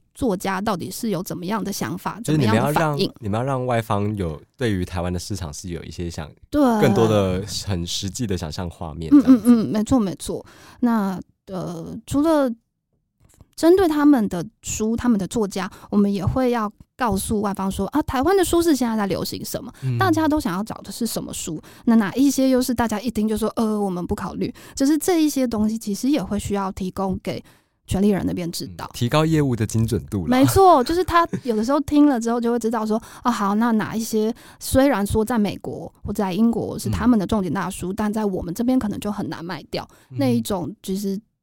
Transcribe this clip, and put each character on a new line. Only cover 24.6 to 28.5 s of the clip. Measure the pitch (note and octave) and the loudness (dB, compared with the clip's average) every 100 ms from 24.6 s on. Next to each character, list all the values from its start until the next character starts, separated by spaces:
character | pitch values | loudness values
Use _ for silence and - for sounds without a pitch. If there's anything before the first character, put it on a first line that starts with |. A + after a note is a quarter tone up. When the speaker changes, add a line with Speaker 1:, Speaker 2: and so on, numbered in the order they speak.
| - - | -10 0
Speaker 1:
就 | C4+ | 2
是 | D4+ | 2
这 | E4+ E4+ | 2 2
一 | D4+ | 2
些 | C4+ B3+ | 2 -2
东 | A3+ G#3+ | 0 0
西 | A3+ | -2
其 | G#3 | -4
实 | G3 B3+ | -2 0
也 | D4 | 0
会 | F#3+ G3+ | -2 -4
需 | - | -2
要 | G3 F#3+ | -4 -4
提 | - F#3 | -6 -8
供 | - F#3+ F#3 | -4 -4 -4
给 | - C3+ - _ _ _ - | -6 -8 -12 _ _ _ -4
权 | F#3 | 2
利 | G3+ | 4
人 | F#3+ F3+ | 2 0
那 | |
边 | F3+ E3+ | -4 -6